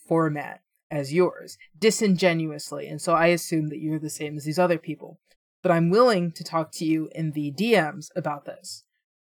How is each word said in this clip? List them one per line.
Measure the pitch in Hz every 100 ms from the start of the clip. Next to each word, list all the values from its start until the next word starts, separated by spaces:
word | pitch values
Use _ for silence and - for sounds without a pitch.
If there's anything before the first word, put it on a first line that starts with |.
| -
format | 165 160 147 135 - _ _ -
as | 151 135
yours, | 160 180 - - - - -
disingenuously. | 220 190 214 180 185 165 160 151 - 147 143
And | 151
so | 170
I | 165 170
assume | 170 - 160 151
that | 151
you're | 156 156
the | 147
same | - 151 151
as |
these | 147 151
other | 180 165
people. | - 147 - - _ _ _ _
But | 180
I'm | 165 170
willing | 202 254 202 175
to | -
talk | 165 165 160
to | - 160
you | 160 156 -
in | 156
the | 147 147
D | 135 226 214
Ms | 156 151 -
about | 180 156 147
this." | - - - - _ _ _ _ _